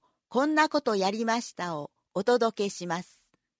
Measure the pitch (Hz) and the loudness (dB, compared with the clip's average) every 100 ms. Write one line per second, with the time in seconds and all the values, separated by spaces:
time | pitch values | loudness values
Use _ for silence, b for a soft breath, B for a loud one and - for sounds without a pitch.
0 | _ _ _ 233 294 311 311 294 269 208 | _ _ _ 0 2 2 2 2 0 0
1 | 185 214 226 226 - - 175 156 147 _ | 0 0 -2 -2 -4 -8 -8 -6 -8 _
2 | _ - 202 240 226 - 202 - 175 170 | _ -2 2 4 2 0 -4 -4 -6 -6
3 | 180 - _ _ _ _ | -8 -16 _ _ _ _